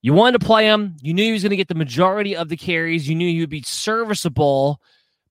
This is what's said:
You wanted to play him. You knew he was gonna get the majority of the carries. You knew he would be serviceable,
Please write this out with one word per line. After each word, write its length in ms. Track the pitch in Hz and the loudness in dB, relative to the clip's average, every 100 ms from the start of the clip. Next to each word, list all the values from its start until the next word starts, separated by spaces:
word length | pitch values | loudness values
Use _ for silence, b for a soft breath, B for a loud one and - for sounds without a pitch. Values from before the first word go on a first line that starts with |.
You 100 | 120 | 4
wanted 260 | 156 240 240 | 4 6 4
to 60 | - | 4
play 200 | 220 214 | 4 4
him. 300 | 214 202 156 | 2 0 -8
You 140 | 139 | -4
knew 100 | 175 | 0
he 80 | 220 | 0
was 120 | 220 | 0
gonna 120 | 196 196 | 0 -2
get 120 | 185 | -2
the 80 | 165 | -4
majority 600 | 151 120 185 202 202 180 | -4 0 0 2 -4 -4
of 120 | 165 | -6
the 80 | 160 | -8
carries. 520 | - 165 165 165 143 | -4 -4 -2 -2 -2
You 60 | |
knew 140 | 160 175 | -2 0
he 120 | 165 | 0
would 80 | 165 | -4
be 140 | 151 | -6
serviceable, 1160 | 123 - - 220 226 208 170 123 147 135 139 147 _ _ _ _ _ | -10 -8 -4 -2 -2 -4 -2 0 2 2 0 -2 _ _ _ _ _